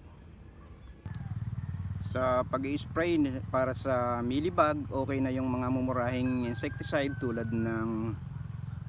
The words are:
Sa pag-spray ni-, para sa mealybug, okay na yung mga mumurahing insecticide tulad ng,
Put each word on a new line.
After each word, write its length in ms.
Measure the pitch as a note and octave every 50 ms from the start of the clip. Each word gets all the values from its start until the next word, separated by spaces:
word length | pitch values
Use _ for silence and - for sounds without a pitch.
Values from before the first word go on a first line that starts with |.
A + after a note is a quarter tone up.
| - - - - - - - - - - - - - - - - - - - - - - - - - - - - - - - - - - - - - - - -
Sa 400 | - - - B2+ B2+ B2+ B2+ B2+
pag-spray 800 | B2 - - C3 C3+ C#3 C#3+ D3 - - - E3 E3 F3 E3+ D#3+
ni-, 240 | D3 C3+ B2+ C3 B2+ - -
para 240 | C3 C3 B2+ B2+
sa 480 | - - C3+ C3 B2 B2 A#2+ A#2+ A#2+ A#2+
mealybug, 640 | A#2+ B2+ C#3+ D3+ F#3 F3 F3 D#3 D3+ D3+ D3 C#3 C3
okay 320 | - C3+ C3+ C3 C#3 C3+
na 80 | C3 C3
yung 240 | B2+ C3 C3 B2+ B2
mga 160 | B2 B2 B2
mumurahing 800 | C3 C3 B2+ B2+ B2+ B2 A#2+ A#2+ B2+ B2+ B2+ B2+ B2+ B2+ B2 A#2+
insecticide 640 | A#2 A2 - D3 - - - - E3 D3+ C#3 C#3 C#3 -
tulad 320 | C3 B2 A2+ A#2 A2 A2 A2+
ng, 640 | A2+ A2+ A2+ A2+ A2 A2 A2+ A2 A2 A2+ A2+ G#2 - - - - - - - - - - - - - -